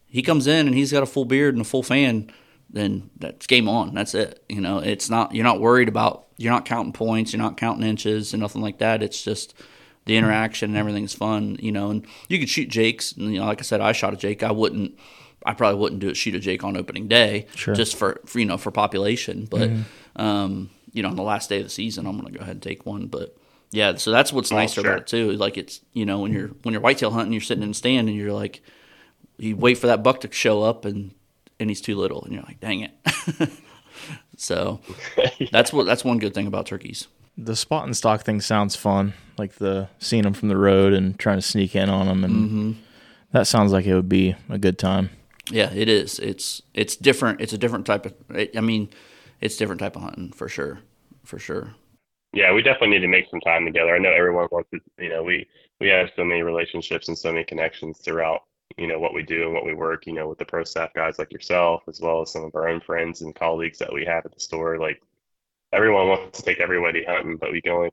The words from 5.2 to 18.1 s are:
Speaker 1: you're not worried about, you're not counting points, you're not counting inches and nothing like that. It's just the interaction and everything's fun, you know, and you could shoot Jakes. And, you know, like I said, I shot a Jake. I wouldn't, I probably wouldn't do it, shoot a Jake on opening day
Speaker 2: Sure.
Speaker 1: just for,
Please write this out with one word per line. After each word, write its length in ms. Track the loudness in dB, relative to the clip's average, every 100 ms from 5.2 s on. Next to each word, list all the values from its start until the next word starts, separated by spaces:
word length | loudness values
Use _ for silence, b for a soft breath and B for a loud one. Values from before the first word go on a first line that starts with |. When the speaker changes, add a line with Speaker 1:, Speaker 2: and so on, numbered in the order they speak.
| 0
Speaker 1:
you're 100 | 2
not 160 | 2 4
worried 280 | 4 6 4
about, 400 | 2 0 -2 -12 -4
you're 140 | 0
not 100 | 0
counting 300 | 0 -4 -4
points, 400 | -4 -2 0 -2
you're 80 | -2
not 160 | -4 -2
counting 280 | -4 -2 -2
inches 460 | -2 0 -2 -2
and 80 | -4
nothing 220 | -4 -4
like 160 | -6 0
that. 240 | 0 0
It's 200 | -2 -6
just 300 | -6 -6 -8 -18 B B B B 0
the 100 | 4
interaction 540 | 4 2 0 -2 -2
and 80 | -2
everything's 340 | -2 -2 -6
fun, 440 | -4 -2 -2 -2 -4
you 100 | -4
know, 200 | -2 -2
and 160 | -4 -6 B B
you 80 | -2
could 100 | -2
shoot 220 | -2 -2
Jakes. 420 | 2 2 2 -6
And, 220 | -6 -4
you 60 | -2
know, 40 | -2
like 140 | -4
I 20 |
said, 200 | -2 0
I 100 | 2
shot 220 | 2 -2
a 20 | -2
Jake. 260 | -4 -2
I 100 | -2
wouldn't, 440 | 2 0 0 -6 -8 B B B B
I 80 | -4
probably 260 | 2 2 2
wouldn't 200 | 0 -2
do 80 | -4
it, 80 | -2
shoot 180 | -4
a 60 | -4
Jake 240 | -4 -4
on 120 | -4 -6
opening 300 | -6 -6 4
day 380 | 6 6 2 -6
Speaker 2:
Sure. 200 | -6 0
Speaker 1:
just 200 | 0 0 0
for, 240 | -2